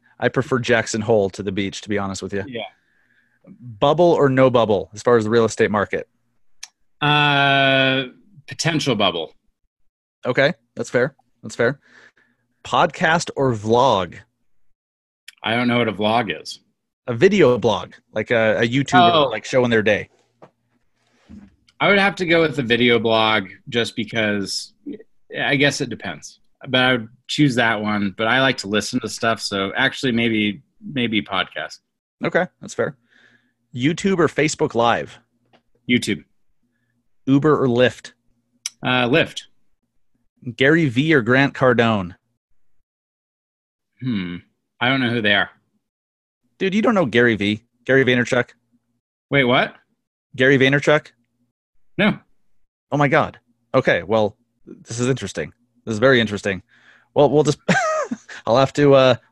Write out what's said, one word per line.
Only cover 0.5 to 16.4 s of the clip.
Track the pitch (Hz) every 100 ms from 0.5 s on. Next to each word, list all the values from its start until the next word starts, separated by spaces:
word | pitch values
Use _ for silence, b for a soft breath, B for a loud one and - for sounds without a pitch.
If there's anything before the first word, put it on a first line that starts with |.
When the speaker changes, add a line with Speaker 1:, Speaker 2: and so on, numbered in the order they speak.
| 131
Speaker 1:
Jackson | 120 117 107 117
Hole | 107 110 98
to | -
the | 101
beach, | 95 98 -
to | -
be | 101
honest | 98 95
with | 95
you. | 98 135
Speaker 2:
Yeah. | 117 98 _ _ _ _ _ _ _ - -
Speaker 1:
Bubble | 123 104 143 156 175
or | 135 139
no | 131 131
bubble | 120 110 98 -
as | 104
far | - 120
as |
the | 107
real | 117
estate | 110 - 104
market? | 104 95 - - _ _ _ _ - - _ _ -
Speaker 2:
Uh, | 147 147 147 139 139 139 135 135 135 131 127 - _ - -
potential | - 160 156 143
bubble. | 107 98 85 76 _ _ _ _ _ _ _ _ _ 120
Speaker 1:
Okay, | 127 139 - _
that's | - 117
fair. | 127 131 - _ _
That's | 113
fair. | - 120 143 b b b b b b _ _
Podcast | - 123 175 - 175 165 - -
or | 135
vlog? | 110 107 117 131 101 90 101 - _ _ _ _ _ _ _ _ _ - -
Speaker 2:
I | -
don't | 117 123
know | 120
what | 117
a |
vlog | 95 107 113 104 78